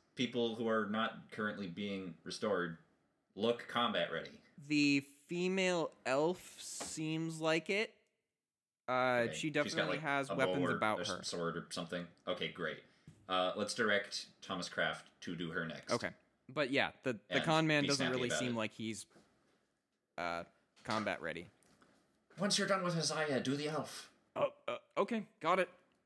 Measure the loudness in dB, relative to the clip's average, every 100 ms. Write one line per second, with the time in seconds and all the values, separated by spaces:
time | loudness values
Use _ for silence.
0 | _ -4 -2 0 0 0 0 2 2 0
1 | -2 -4 -10 -4 -4 -4 -6 -4 -4 -4
2 | -6 -10 -10 -4 0 0 0 -6 _ _
3 | _ _ _ 0 0 0 -2 0 2 2
4 | 0 -2 -6 -14 _ -16 0 4 6 4
5 | 0 -10 -6 0 2 2 2 2 0 -4
6 | 0 2 2 0 -8 -14 -12 -10 -8 -4
7 | -2 0 -2 0 2 2 2 0 -2 -6
8 | _ _ _ _ _ _ _ _ -2 2
9 | 4 4 2 0 0 0 2 2 0 0
10 | 0 0 0 2 2 4 2 2 2 2
11 | -2 -4 -4 -2 -2 -2 -6 -6 -4 -6
12 | -6 -8 -6 -2 -4 -4 -6 -6 -12 _
13 | -20 -14 -2 2 2 0 -2 0 2 2
14 | 0 -8 -10 -12 -8 -6 -4 0 0 -2
15 | -10 _ -8 -6 -4 -4 -4 -6 -2 -2
16 | -2 -8 _ _ -8 -2 0 2 0 0
17 | -4 -4 -2 0 4 4 6 4 4 2
18 | 2 0 0 0 0 -2 -2 -4 -6 -6
19 | -10 -20 -20 _ _ _ _ _ _ _
20 | _ -6 -4 -4 -8 _ _ _ -2 0
21 | 0 -2 -4 -6 -10 _ _ _ _ _
22 | _ _ _ -6 0 2 2 2 2 0
23 | 0 0 0 0 0 -2 -2 -4 -4 -10
24 | -16 _ _ -2 -2 -2 -6 -6 -4 -2
25 | 0 -2 -6 -4 2 2 2 -4 _ _